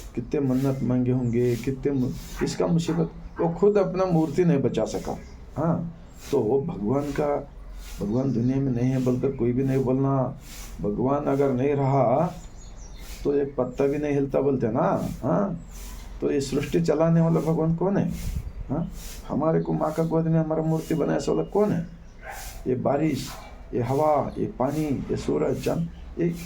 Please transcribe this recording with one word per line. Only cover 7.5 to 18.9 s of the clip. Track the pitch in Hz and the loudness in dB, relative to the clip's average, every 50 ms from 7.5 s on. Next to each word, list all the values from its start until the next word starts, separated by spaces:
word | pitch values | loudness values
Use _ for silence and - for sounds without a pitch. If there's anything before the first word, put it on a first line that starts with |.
| - - - - - - - - - - | -14 -16 -14 -14 -14 -14 -14 -12 -10 -6
भगवान | 101 101 110 131 139 135 113 | -4 -2 0 0 0 0 2
दुनिया | 117 120 127 135 | 2 2 2 2
में | 139 139 135 | 2 2 0
नहीं | 120 117 123 131 | 2 2 2 2
है | 135 131 127 | 2 2 2
बोलकर | 127 123 123 131 139 | 2 2 2 2 0
कोई | 135 117 117 120 | 0 2 2 2
भी | 120 131 139 | 2 2 2
नहीं | 135 131 131 117 | 2 2 2 2
बोलना। | 127 131 135 135 139 139 135 123 - - - - - - - - - - - | 2 2 2 2 2 2 2 0 0 -4 -8 -12 -14 -14 -14 -12 -12 -8 -4
भगवान | - 104 104 107 120 135 143 147 147 | -4 -2 0 0 2 2 2 0 0
अगर | 139 135 139 143 135 123 | 2 2 2 4 2 2
नहीं | 123 135 147 | 2 2 2
रहा | 143 135 135 135 139 139 123 110 127 151 170 170 - - - - - - - - - - - - - - - - - - - | 2 2 2 4 4 4 4 4 4 4 2 0 -2 -6 -12 -14 -16 -16 -16 -16 -16 -16 -16 -16 -16 -14 -14 -14 -8 -4 0
तो | 143 143 | 0 2
एक | 143 139 139 - | 2 0 0 0
पत्ता | 127 123 123 - - 139 | -2 -2 -2 0 0 2
भी | 139 147 | 2 2
नहीं | 147 147 147 139 | 0 0 0 2
हिलता | 143 139 139 143 147 | 2 2 2 2 2
बोलते | 139 143 135 - 120 | 2 2 2 2 2
ना। | 113 110 143 165 196 180 - - 117 - - 110 | 2 2 2 2 2 2 0 -2 -4 -6 -4 -2
हाँ, | 139 165 196 202 190 170 - - - - - - - - - - - - - | 0 2 2 0 0 -2 -6 -10 -12 -14 -14 -12 -12 -12 -12 -12 -12 -8 -4
तो | 143 147 | -2 0
ये | 147 139 | 0 0
सृष्टि | 139 - 139 143 139 - - 170 | 0 0 -2 -2 0 0 0 2
चलाने | 165 160 147 151 160 165 165 165 | 2 2 4 4 4 6 6 6
वाला | 165 165 165 160 | 6 4 4 2
भगवान | 143 160 165 156 160 165 165 | 2 2 2 2 2 2 2
कौन | 165 180 196 202 | 2 2 2 2
है? | - - - - - - - - - - - - - - - | 2 2 0 -2 -4 -4 -4 -4 -4 -6 -6 -8 -8 -6 -4
हाँ, | 131 160 170 - | -4 -4 -4 -4